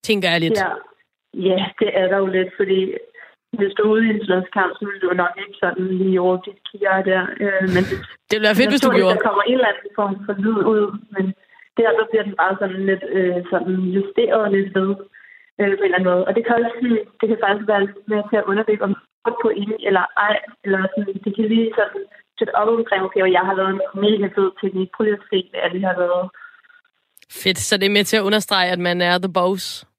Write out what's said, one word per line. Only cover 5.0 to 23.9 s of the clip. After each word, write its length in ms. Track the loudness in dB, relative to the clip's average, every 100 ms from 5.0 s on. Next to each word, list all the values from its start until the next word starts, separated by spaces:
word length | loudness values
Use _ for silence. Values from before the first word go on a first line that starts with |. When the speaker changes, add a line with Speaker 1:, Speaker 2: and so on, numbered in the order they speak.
| -2
Speaker 2:
du 40 | 0
nok 100 | -2 -4
ikke 140 | -14 -4
sådan 240 | -4 -2 -4 0
lige 180 | 0 2
råbe 220 | 2 0 -4
dit 120 | -16 -18
kiai 340 | -4 0 0 2
der, 120 | 0 -2 -4
øh, 200 | -2 0 2 2
men 80 | 0
det 80 | -4 -10
Speaker 1:
<laughs> 140 | -20 _
Det 60 | 0
ville 120 | 2
være 100 | 4
fedt, 100 | 4
hvis 100 | 4
du 60 | 4
Speaker 2:
naturligt, 140 | 4
Speaker 1:
gjorde. 140 | 4 4
Speaker 2:
der 80 | 2
kommer 160 | 0
en 100 | 2 2
eller 120 | 2
anden 180 | 0 -8 -4
form 140 | -4 -4 -6
for 80 | -2 0
lyd 140 | 2 2
ud, 100 | 2 0 -4 -10 -4
men 100 | -4 -4 _ -20 -8 0
der, 100 | 2 2
der 60 | 2
bliver 140 | 0 -2
den 80 | 0
bare 100 | 0 0
sådan 200 | -4 -2 -2
lidt, 140 | -2 -2 0
øh, 200 | 0 -2 -2
sådan 240 | -4 -2 -2 0 0
justeret 480 | 0 0 2 2 2 0
lidt 140 | 0 -2
ved, 120 | -2 -4 -8 -20 -20 -20 _ -2
øh, 120 | 0 2
på 60 |
en 40 | 0
eller 80 | 2
anden 120 | 2
måde. 120 | 2 2
Og 40 | 0
det 60 | 2
kan 100 | 2
også 140 | 0 -2
sådan, 220 | 0 0 -2 _
det 60 | -2
kan 100 | 0 0
faktisk 220 | 0 0
være 100 | 0 0 -4 -4
med 100 | -4 0
til 80 | -2
at 60 | 0
underbygge, 320 | -2 0 -2 -2
om 60 | -4
du 20 | _ _ -6
har 100 | -2 -2
på 40 | -2
en 80 | -4 -4 0
eller 160 | 0 0 0 0
ej, 80 | -2 -4 -12 -2
eller 160 | -2 0
sådan, 200 | -4 -6 -6 -6
det 60 | -2
kan 100 | 0
lige 160 | 2 2 0
sådan 240 | -2 -4 -14 -18 _ -6
sætte 160 | -2 2
op 100 | 2 2
omkring, 220 | 0 -2 0
"Okay, 140 | 0 2
og 40 | 2
jeg 60 | 2
har 80 | 0
lavet 120 | 0
en 80 | -2 -4